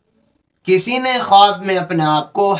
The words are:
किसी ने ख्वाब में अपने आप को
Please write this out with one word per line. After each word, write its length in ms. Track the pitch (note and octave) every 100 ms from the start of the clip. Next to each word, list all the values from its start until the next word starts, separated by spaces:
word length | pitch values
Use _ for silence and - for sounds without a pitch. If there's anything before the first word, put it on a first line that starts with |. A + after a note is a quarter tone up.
| _ _ _ _ _ _ -
किसी 320 | F#3 G3 B3+
ने 180 | C4 B3
ख्वाब 420 | - G3 G3+ F#3+
में 120 | F#3+ F#3
अपने 260 | E3 E3+ D#3
आप 260 | D3+ D3+ -
को 160 | G3+ G3